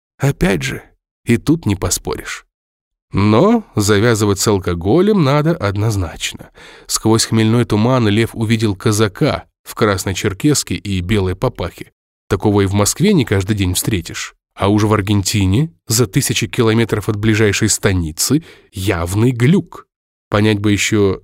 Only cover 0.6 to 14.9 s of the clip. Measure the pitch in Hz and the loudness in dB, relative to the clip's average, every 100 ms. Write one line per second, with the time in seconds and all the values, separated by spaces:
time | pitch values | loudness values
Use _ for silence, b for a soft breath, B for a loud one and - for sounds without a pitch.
0.6 | 135 - - _ _ _ - 117 - 165 | -4 -8 -14 _ _ _ -2 0 2 0
1.6 | 104 95 90 - - - - - - _ | 0 -2 -2 -4 -6 -10 -10 -14 -16 _
2.6 | _ _ _ _ _ - 104 110 196 233 | _ _ _ _ _ 0 2 4 4 2
3.6 | - 107 101 101 120 110 104 98 117 98 | 0 -2 2 2 2 2 0 0 0 0
4.6 | 92 87 92 156 208 208 135 147 156 - | -2 -4 0 2 2 2 2 2 0 -2
5.6 | 101 101 113 98 80 - - - - B | -2 -2 -2 -2 -4 -6 -10 -10 -18 B
6.6 | B B B - 110 110 - 113 110 120 | B B B -2 2 2 2 2 2 2
7.6 | 113 104 120 131 107 104 113 - 110 113 | 0 0 2 2 2 2 0 -2 -2 0
8.6 | 110 92 113 107 107 - 143 87 - _ | 0 -2 -2 0 0 0 -2 -2 -8 _
9.6 | - - 110 95 101 90 107 92 151 139 | -18 -2 0 0 -4 -4 -4 -2 0 0
10.6 | - - 104 95 87 107 92 87 131 - | -2 -8 -4 -4 -2 0 0 -2 -4 -4
11.6 | 90 - - _ _ _ _ 101 107 101 | -8 -10 -20 _ _ _ _ -2 2 2
12.6 | 98 104 104 - 196 185 113 98 95 104 | 2 2 0 2 2 2 2 0 0 -2
13.6 | 92 92 - 98 - - - - _ - | -2 -2 -4 -4 -6 -12 -14 -16 _ -4
14.6 | 98 107 107 | 0 2 2